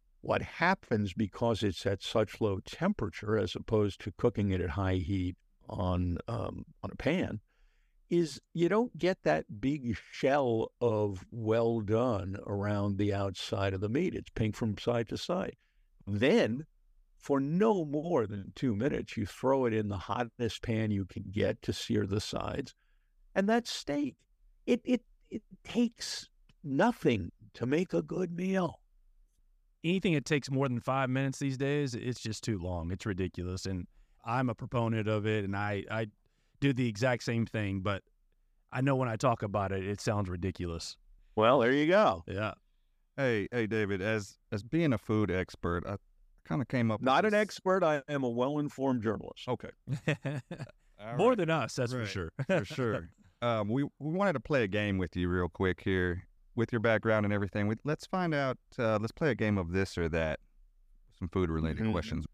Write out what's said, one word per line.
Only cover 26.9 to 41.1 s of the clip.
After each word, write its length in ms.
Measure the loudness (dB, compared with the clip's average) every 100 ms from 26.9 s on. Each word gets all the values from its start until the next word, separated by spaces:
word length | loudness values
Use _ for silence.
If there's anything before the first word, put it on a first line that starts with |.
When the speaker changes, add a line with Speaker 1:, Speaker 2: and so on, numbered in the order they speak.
| 4 2 2 0 -10 -20 -6
Speaker 1:
to 100 | 0
make 280 | 2 2
a 80 | -2
good 300 | -2 -2 -2
meal. 480 | -2 0 0 0 -4 _ _ _ _ _ _ _ _ _ _
Speaker 2:
Anything 300 | 0 2 2
that 120 | 2 2
takes 240 | 0 2
more 180 | 0 0
than 120 | 0
five 300 | 0 0 0
minutes 300 | 0 -2 -2
these 180 | -4 -2
days, 380 | 0 0 -2 -4
it's 240 | -6 -6
just 240 | -6 -6
too 140 | -4 -2
long. 320 | -2 -4 -4
It's 140 | -4 -4
ridiculous. 600 | -2 -2 -4 -6 -6 -6
And 220 | -6 -8 -16 _ _ -4
I'm 240 | -2 -2
a 60 | -4
proponent 520 | -4 -2 0 0 0
of 180 | 0 0
it, 180 | 0
and 120 | 0 -2
I, 280 | -2 -4 -4
I 160 | -6 -6 -10 _ _ _ _
do 120 | 0
the 140 | 2 0
exact 360 | 0 0 0
same 220 | 0 0 0
thing, 360 | -2 -2 -2
but 220 | -2 -4 -8 _ _ _ _ _ _
I 100 | 0
know 140 | 2 2
when 140 | 0
I 60 | 2
talk 260 | 2 2
about 280 | 0 0 0
it, 120 | -2 -2
it 140 | -2
sounds 300 | 0 0 0
ridiculous. 680 | -2 -4 -2 -4 -6 -8 -14 -20